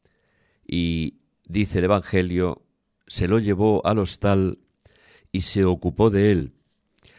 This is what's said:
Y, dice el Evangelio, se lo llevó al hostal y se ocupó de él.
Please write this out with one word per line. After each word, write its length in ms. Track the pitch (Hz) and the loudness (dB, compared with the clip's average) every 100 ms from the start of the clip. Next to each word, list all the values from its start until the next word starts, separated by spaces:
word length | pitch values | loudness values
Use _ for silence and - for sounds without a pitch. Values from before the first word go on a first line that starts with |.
| _ _ _ _ _ _ - | _ _ _ _ _ _ -8
Y, 540 | 87 85 82 78 - _ _ - | -4 -2 -2 -6 -10 _ _ -8
dice 320 | 98 95 92 | -4 -2 0
el 60 | |
Evangelio, 840 | 90 101 - 95 90 87 90 - _ _ _ _ - | 0 0 0 -2 -2 -2 -4 -6 _ _ _ _ -10
se 220 | - 90 | -4 0
lo 100 | 113 | 0
llevó 460 | 101 92 107 104 85 | 0 0 2 2 0
al 120 | 107 | 0
hostal 600 | 92 - 101 98 92 - _ _ _ _ _ _ _ | -2 -2 0 2 0 -4 _ _ _ _ _ _ _
y 120 | 95 | -4
se 220 | - 101 | -2 2
ocupó 460 | 92 87 87 - 110 | 2 0 -2 2 2
de 220 | 98 104 | 4 2
él. 220 | 90 67 _ _ _ _ _ _ | 2 -2 _ _ _ _ _ _